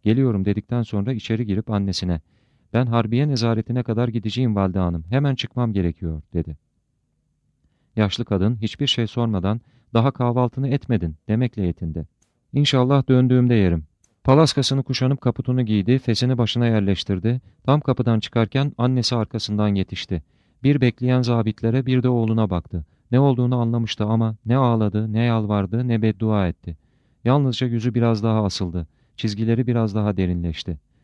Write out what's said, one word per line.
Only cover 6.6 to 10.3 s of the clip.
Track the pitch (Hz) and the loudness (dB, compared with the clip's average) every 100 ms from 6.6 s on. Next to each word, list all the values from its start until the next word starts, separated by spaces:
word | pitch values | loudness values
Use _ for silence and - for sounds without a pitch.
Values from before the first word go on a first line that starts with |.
| _ _ _ _ _ _ _ _ _ _ _ _ _ 110 | _ _ _ _ _ _ _ _ _ _ _ _ _ -2
Yaşlı | 104 - 117 | 0 -2 -4
kadın | 98 101 117 | 0 0 -2
hiçbir | 110 - 139 | -6 -4 -2
şey | - 110 | 0 -2
sormadan, | 120 117 98 95 113 - _ _ | -2 -2 0 -2 -4 -8 _ _
"Daha | 117 131 | 0 2
kahvaltını | - 123 | 0 0